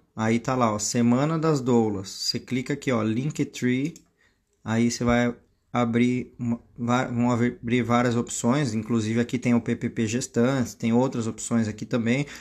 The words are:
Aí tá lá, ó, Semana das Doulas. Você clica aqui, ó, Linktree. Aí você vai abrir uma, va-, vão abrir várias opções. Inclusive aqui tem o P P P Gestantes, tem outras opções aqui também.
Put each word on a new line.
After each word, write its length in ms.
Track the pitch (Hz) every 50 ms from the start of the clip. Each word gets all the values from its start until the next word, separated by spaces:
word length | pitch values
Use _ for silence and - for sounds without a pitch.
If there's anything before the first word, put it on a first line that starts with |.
| _ _ _
Aí 240 | 110 110 110 113 120
tá 160 | - - 131
lá, 200 | 127 123 110 107
ó, 40 | 104
Semana 600 | - - - 120 120 120 120 127 143 156 165 160
das 220 | 156 160 156 139
Doulas. 480 | 123 127 123 117 113 110 101 95 95 -
Você 280 | - - - - - 117
clica 360 | - - 123 131 127 - 143
aqui, 180 | 143 - 139
ó, 100 | 127 113
Linktree. 920 | 110 110 113 120 135 156 147 - 143 - - - 123 123 123 127 139 165 165 - - _ _ _ _ _ _ _ _ _ _ _ -
Aí 260 | 107 113 113 117 120
você 120 | 117 -
vai 320 | 123 120 120 120 120 120 120 - _ _ _ _ _ _
abrir 640 | - 123 123 117 113 120 123 123 123 127 123 - - -
uma, 220 | 127 117 117 117 - _ _ -
va-, 280 | 120 117 123 123 131
vão 240 | - 120 117 120 123
abrir 520 | 123 113 120 120 120 - - 113 120 123
várias 320 | 113 110 120 120 123 123 113
opções. 600 | 120 117 - - - - 117 127 147 151 120 104
Inclusive 440 | 113 110 - 120 113 107 107 113 120
aqui 200 | 120 120 - 120
tem 160 | - 127 120
o 60 | 117
P 140 | 117 - 120
P 140 | 120 - 117
P 180 | - - 113
Gestantes, 680 | 104 113 127 131 - - 117 117 131 139 131 117 101 -
tem 180 | - - 113
outras 340 | 113 120 127 135 - 123 110
opções 400 | 113 107 - - - 120 117 113
aqui 180 | 104 104 - 143
também. 420 | - - 120 110 117 123 135 143 - - -